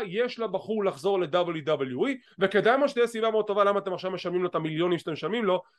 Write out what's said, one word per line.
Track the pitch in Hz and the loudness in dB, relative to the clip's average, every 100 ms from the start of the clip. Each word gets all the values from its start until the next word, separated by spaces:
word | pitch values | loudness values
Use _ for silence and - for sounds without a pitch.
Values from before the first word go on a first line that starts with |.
| 214 | -2
יש | 190 240 233 | -2 -4 -4
לבחור | 220 190 - 220 | -4 -4 -4 0
לחזור | 196 139 190 196 | 0 0 0 2
ל-W | 170 170 170 160 147 | 2 2 0 -2 0
W | 151 131 123 240 | 0 0 0 -2
E, | 262 _ - | -2 _ -2
וכדאי | 190 202 190 269 | 2 4 4 4
מאוד | 285 | 2
שתהיה | 240 233 | 2 0
סיבה | 226 220 | 0 0
מאוד | 220 208 | 0 0
טובה | 202 | 2
למה | 202 202 | 4 2
אתם | 196 | -2
עכשיו | 180 185 | -6 -6
משלמים | 185 180 180 | -6 -4 -2
לו | 180 | -2
את | |
המיליונים | 170 156 156 180 170 | -2 -4 -2 0 0
שאתם | - | -2
משלמים | 151 156 233 | -6 -4 -2
לו, | 208 180 - | 0 0 -2